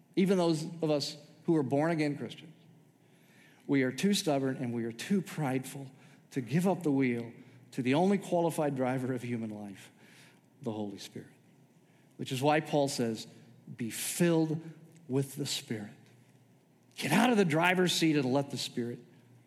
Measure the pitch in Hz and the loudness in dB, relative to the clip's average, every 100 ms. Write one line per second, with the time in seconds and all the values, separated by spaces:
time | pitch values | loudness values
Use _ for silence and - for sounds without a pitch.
0 | _ - 185 190 170 156 160 - 160 151 | _ 2 4 4 2 0 -4 -4 0 0
1 | - - - - - 160 131 143 160 170 | -2 -10 -18 -6 0 0 2 0 2 0
2 | 151 139 120 - - - - - _ _ | 0 -2 -8 -12 -18 -20 -20 -20 _ _
3 | _ _ _ - - - - 139 131 123 | _ _ _ -20 -20 -14 0 2 2 2
4 | 196 202 - 139 135 131 123 117 113 113 | 2 2 2 2 0 -2 -2 -2 -4 -6
5 | - 202 160 - 151 131 131 143 135 - | 0 0 0 -2 -2 -2 -4 -10 -14 -18
6 | - - _ - 113 147 185 180 170 135 | -20 -20 _ -6 0 2 2 2 2 2
7 | 131 120 117 - - - - - 123 139 | 2 0 -6 -14 -20 -20 -10 -4 0 2
8 | 185 202 196 175 170 156 147 139 127 131 | 4 2 0 0 0 0 -2 0 0 0
9 | 127 127 120 120 113 104 104 92 - - | -2 -4 -4 -6 -6 -8 -12 -16 -20 -20
10 | - - - - _ _ 120 107 104 98 | -20 -20 -20 -20 _ _ -8 -6 -6 -10
11 | - - - - _ _ _ _ _ _ | -14 -16 -16 -20 _ _ _ _ _ _
12 | _ - 139 131 143 151 151 151 139 - | _ -12 -6 0 2 2 2 0 2 0
13 | 117 110 - - - - - 135 113 - | -2 -4 -10 -20 -20 -20 -16 -10 -8 -6
14 | - - 175 165 156 151 - - - - | -6 0 2 4 2 -2 -8 -18 -20 -20
15 | - 131 135 139 139 - - 110 104 - | -4 -2 -2 -6 -6 -6 -6 -8 -10 -16
16 | - - _ _ _ _ _ _ _ - | -20 -20 _ _ _ _ _ _ _ -8
17 | - 190 233 226 185 151 175 180 180 - | 2 4 6 4 4 4 4 4 2 4
18 | 165 151 127 135 139 127 - - 120 120 | 4 4 2 2 0 -4 -6 -6 -6 -8
19 | - - - - | -16 -20 -20 -20